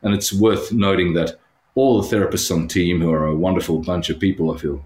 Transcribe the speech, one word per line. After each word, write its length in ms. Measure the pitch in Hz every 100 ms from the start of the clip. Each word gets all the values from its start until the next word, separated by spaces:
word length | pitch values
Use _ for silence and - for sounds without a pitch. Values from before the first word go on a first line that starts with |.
And 100 | 104
it's 180 | 101 -
worth 400 | 98 110 92 -
noting 420 | 113 98 95 87 85
that 240 | 82 - _ _ _ 127
all 260 | 135 110
the 140 | - 107
therapists 360 | 92 98 -
on 160 | 85 80
team, 340 | 95 87 87
who 100 | 82
are 140 | 78 78
a 100 | 78
wonderful 440 | 92 90 82 80
bunch 300 | 80 90 82
of 100 | 80
people, 340 | 98 90 80
I 40 | 78
feel 260 | 76 69